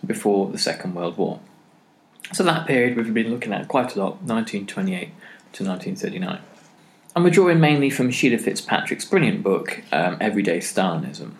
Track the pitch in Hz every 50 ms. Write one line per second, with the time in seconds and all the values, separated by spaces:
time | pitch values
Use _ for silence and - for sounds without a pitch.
0 | - 95 107 104 - 107 101 98 98 95 - - - - - - - 92 90 85
1 | 85 85 87 - 92 - - - - - - _ _ _ _ _ _ _ _ _
2 | _ _ _ _ - - - - 190 180 160 160 - - 143 127 120 123 123 117
3 | 113 113 110 113 113 113 117 120 - 110 101 95 - - - 135 123 123 - 104
4 | 98 92 - - - - 113 113 110 - - 101 98 101 - - 98 190 185 180
5 | - - - - - - - - - _ _ - 98 95 92 90 - 95 95 95
6 | - - - 90 92 90 - - - - - - - - _ _ _ _ _ _
7 | _ _ - 175 175 180 165 190 190 180 170 165 160 151 147 143 139 139 127 -
8 | 131 127 123 - 160 135 117 113 - - - - - - - - - - - -
9 | - - - 190 151 113 101 104 - 98 95 - - - - - - - - 73
10 | 82 90 92 - - 110 101 104 95 95 85 - - - - - 95 92 85 80
11 | 80 - - - 71 58 - -